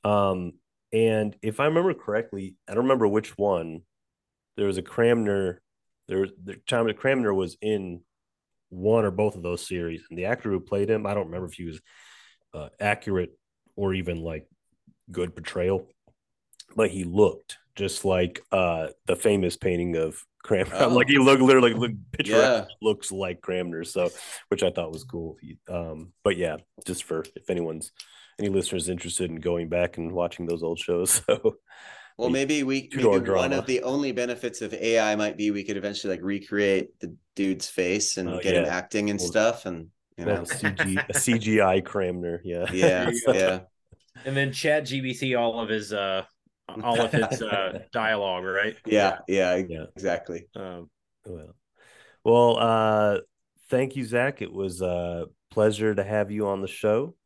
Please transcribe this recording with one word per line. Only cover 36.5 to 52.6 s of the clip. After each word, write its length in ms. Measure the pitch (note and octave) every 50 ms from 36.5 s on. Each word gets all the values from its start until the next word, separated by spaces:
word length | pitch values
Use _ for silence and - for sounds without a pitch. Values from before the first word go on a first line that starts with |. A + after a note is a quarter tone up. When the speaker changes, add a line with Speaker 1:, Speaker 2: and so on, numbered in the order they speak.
| G2+ G#2 G2+ G2 G2 F#2 D2+ - _ _
Speaker 2:
the 160 | - E2+ D#2+ - _ _ _
dude's 340 | - G2 F#2+ F#2 - - -
face 480 | - - F#2 F2 F#2+ G#2 - - -
and 120 | G2+ F2+ F2
Speaker 1:
Oh, 120 | F2+ F2+
Speaker 2:
get 140 | F2+ F#2+ F2+
him 100 | F2 E2
Speaker 1:
yeah. 100 | D2+ F2
Speaker 2:
acting 340 | F2+ F2+ - - G#2+ G#2 G#2
and 80 | G2+ G2
Speaker 1:
We'll, 100 | F2+ E2+
Speaker 2:
stuff, 380 | E2+ A2 G#2+ A#2 A#2 - -
and, 220 | F#2+ F2+ E2 E2 F2 _ _ _ _ _
you 80 | - E2+
Speaker 1:
we'll 100 | G#2 G#2
Speaker 2:
know. 40 | G2+
Speaker 1:
have 100 | - -
a 40 | -
C 160 | - - -
G, 280 | G2 - D#3 G2 F#2+ F#2+ - -
a 60 | -
C 240 | - - - A#2 A2+
G 220 | G#2 A2 A2 G#2+
I 200 | G2+ F#2 F#2 G2
Cranmer, 600 | F#2 - - G2+ F#2+ F2+ F2+ F2+ F2 E2+ E2+ F2 -
yeah. 260 | F2+ F2 E2+ F2+ F2+
Speaker 2:
Yeah, 320 | F#2 F#2 F2 E2+ F#2 F2+ F2+
Speaker 3:
There 60 | E2+
you 100 | - A#2 -
go. 60 | C3+
Speaker 2:
yeah. 280 | A#2 F#2+ F#2 F#2 F#2 F#2 F#2 _ _ _ _ _ - _ _ _ _ - -
Speaker 3:
And 120 | C3+ C3+
then 160 | C#3 C#3 C3+
Chat 340 | C3+ - - D#3 D3+ D3+ D3
G 140 | A#2+ C3 C3+
P 120 | C3 C3 B2
T 200 | C3 C#3 C3 B2+
all 240 | A#2+ A#2 A#2 A2+ A#2
of 80 | A2+ G#2
his, 240 | A2 G#2+ G#2 G2+
uh, 320 | G#2+ G2+ G2 G2 F#2+ F#2+ F#2+ _ _ _ _ _ _ _ _ - - A2
all 180 | G#2+ A#2+ A#2 A#2
of 100 | A#2 A2+
his, 300 | - A#2 A2 - C3 A#2+
uh, 380 | A2+ G#2+ G2+ G2+ F#2+ F#2 F2+ F2+ -
Speaker 1:
<laughs> 60 | _
Speaker 3:
dialogue, 520 | - A#2+ A2 A2 A2 G#2 G2+ F#2+ F#2 F2+ F#2
right? 320 | F#2+ F#2+ G2 G#2 A2 A2 - _
Speaker 2:
Yeah, 320 | A2 A2 G#2 G2 F#2+ - - - -
yeah, 280 | F#2+ G2 F#2 F2+ F2+
Speaker 1:
Yeah. 280 | F#2 F#2+ F2 E2 D#2 D#2+ - _
Speaker 2:
exactly. 500 | F#2+ G2 F#2 E2+ E2+ - - E2+ E2+ F2 _ _
Speaker 3:
Um, 360 | A2 G2 F#2 F2+ F2 E2+ D2+ _ _ _ _ _ _ _
Speaker 1:
Well, 280 | G#2 F2+ D#2+ D2+ D#2 - _ _ _ _ _ _ - - - - - _ _ _
well, 340 | A2+ A#2 A#2+ A#2+ A#2+ A#2
uh, 600 | -